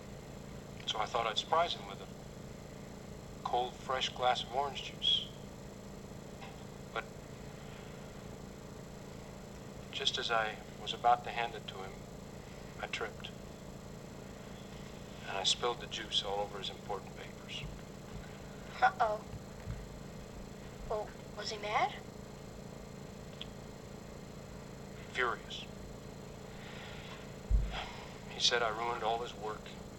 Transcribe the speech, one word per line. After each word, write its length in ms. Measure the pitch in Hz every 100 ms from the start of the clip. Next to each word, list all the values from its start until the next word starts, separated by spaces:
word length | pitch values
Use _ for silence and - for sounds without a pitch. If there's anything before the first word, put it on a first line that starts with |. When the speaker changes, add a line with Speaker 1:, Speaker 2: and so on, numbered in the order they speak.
| - - - - - - - - -
Speaker 1:
so 140 | 110
I 60 | 107
thought 180 | 120 113
I'd 140 | 104
surprise 340 | - 160 170
him 140 | - -
with 80 | -
a 60 | 95 - - - - - - - - - - - - -
cold, 300 | - 123 123
fresh 360 | - - 131 -
glass 340 | - 123 123
of 120 | - 131
orange 280 | 143 -
juice. 400 | - - 1077 1077 - - - - - - - - - - - - - - - - -
But 120 | - - - - - - - - - - - - - - - - - - - - - - - - - - - - - -
just 280 | - 135 -
as 100 | 117
I 200 | 113 107 104 - -
was 100 | -
about 300 | - 120 120
to 80 | 113
hand 220 | 107 117 107
it 120 | -
to 40 | 98
him, 160 | 95 95 - - - - - - - -
I 60 | -
tripped. 440 | - 113 - - - - - - - - - - - - - - - - - - - - - -
And 60 | 98
I 40 | 90
spilled 360 | - 120 117
the 60 | 104
juice 360 | - 107 -
all 180 | 101 101
over 180 | 104 101
his 100 | 95
important 400 | 95 - 98 - -
papers. 460 | - - - - - - - - - - - - - - - -
Speaker 2:
Uh-oh. 340 | 254 - 226 214 - - - - - - - - - - - - - - - - -
Well, 160 | 214 208 - - -
was 140 | 214
he 60 | 214
mad? 320 | 208 233 381 - - - - - - - - - - - - - - - - - - - - - - - - - - - - - - - -
Speaker 1:
Furious. 520 | - 123 107 - - - - - - - - - - - - - - - - - - - - - - - - - - - - -
He 60 | -
said 240 | - 120
I 60 | 117
ruined 340 | 107 117 120
all 160 | 110 117
his 140 | 120 -
work, 340 | 107 110 - - -